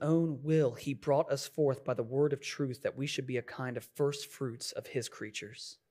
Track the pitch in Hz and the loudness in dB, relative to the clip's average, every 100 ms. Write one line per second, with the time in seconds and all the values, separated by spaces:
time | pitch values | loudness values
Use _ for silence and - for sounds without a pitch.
0 | 147 165 165 135 147 160 139 117 - 135 | 2 4 2 0 2 4 4 2 -4 -2
1 | - 143 156 139 - - 147 131 - 123 | 4 4 4 0 -2 2 4 4 0 -2
2 | 117 131 147 139 - - 139 123 98 - | 0 4 4 2 -4 -2 -2 -2 -4 -2
3 | 143 - 131 123 - - 127 120 - - | -4 -4 -2 -2 -4 -6 -4 -6 -6 0
4 | 143 143 - - 131 117 - - - 127 | 0 0 -8 -6 -6 -6 -8 -8 -4 -4
5 | 117 - 107 - 104 123 - - _ | -4 -6 -10 -8 -12 -14 -16 -18 _